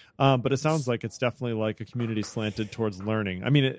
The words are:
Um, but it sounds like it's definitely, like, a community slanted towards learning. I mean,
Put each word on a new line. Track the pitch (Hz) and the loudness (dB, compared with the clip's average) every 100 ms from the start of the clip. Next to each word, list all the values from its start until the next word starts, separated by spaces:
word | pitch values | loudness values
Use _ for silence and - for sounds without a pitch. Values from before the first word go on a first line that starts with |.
| - - | -20 2
Um, | 139 131 | 4 4
but | 131 | 2
it | 135 | 0
sounds | 151 160 127 | 2 0 0
like | 117 | -2
it's | 117 - | -4 -2
definitely, | 123 - 123 | -2 -2 -4
like, | 110 110 - | 0 -2 -2
a | 107 | -8
community | 120 117 107 | -6 -2 -2
slanted | 104 117 110 104 107 | -2 -4 -4 -2 -6
towards | - 110 92 | -2 -2 -2
learning. | 101 110 101 92 | -2 0 -2 -2
I | 117 | 2
mean, | 147 131 | 4 4